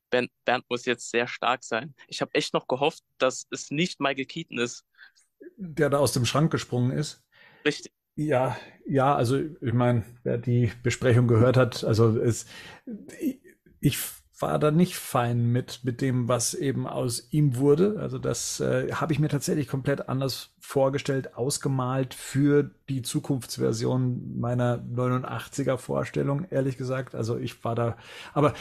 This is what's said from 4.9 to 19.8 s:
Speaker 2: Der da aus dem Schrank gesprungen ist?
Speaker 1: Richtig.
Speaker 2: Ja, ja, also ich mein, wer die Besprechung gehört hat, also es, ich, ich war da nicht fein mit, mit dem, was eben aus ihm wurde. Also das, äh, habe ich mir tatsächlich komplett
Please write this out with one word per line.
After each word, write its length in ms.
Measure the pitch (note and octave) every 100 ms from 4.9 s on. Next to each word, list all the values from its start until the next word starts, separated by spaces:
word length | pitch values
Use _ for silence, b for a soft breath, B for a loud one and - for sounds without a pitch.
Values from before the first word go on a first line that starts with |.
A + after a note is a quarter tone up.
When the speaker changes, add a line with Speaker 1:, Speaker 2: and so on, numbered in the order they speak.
| b b b b _ D4 -
Speaker 2:
Der 340 | F#3 D3 D3+
da 80 | C#3
aus 140 | C3+
dem 140 | C#3 A#2+
Schrank 240 | C3 D#3
gesprungen 400 | C3 - B2 B2
ist? 320 | C#3 D3+ - _ b b b D3+
Speaker 1:
Richtig. 260 | D3 - - _ -
Speaker 2:
Ja, 400 | D3+ B2+ C3 A#2+ B - -
ja, 280 | C#3 C3
also 240 | C#3+ A#2+ C3+
ich 340 | D#3 D#3+ B2+
mein, 320 | A#2 B2 A#2+ - -
wer 140 | - B2
die 340 | A#2+ A#2+ A#2 -
Besprechung 460 | A#2+ - B2+ A#2 B2
gehört 280 | A2+ B2 B2+
hat, 280 | A#2+ -
also 340 | - A2 A#2 A2
es, 280 | B2 A2 - B B B - G#3 C#4+ -
ich, 200 | D4+ - - _ _ _
ich 180 | D3 - - - _ -
war 180 | - D3+
da 120 | D3+
nicht 260 | D#3 F3+ -
fein 500 | - C3 A#2+ A#2+ A#2+
mit, 280 | A#2+ - -
mit 160 | C3 A#2+
dem, 280 | C3+ B2+ A#2+
was 260 | B2 -
eben 320 | - C#3+ B2 B2+
aus 420 | C#3 C3 A#2+ -
ihm 260 | D#3 D3 A#2+
wurde. 420 | C#3 D3 G3 G#3+
Also 180 | C3+ C3
das, 420 | C3 B2+ - -
äh, 320 | C#3+ B2+ C3
habe 200 | A#2+ C#3+
ich 60 | C#3+
mir 100 | D3+
tatsächlich 400 | C#3+ C#3+ D#3 C#3
komplett 400 | C#3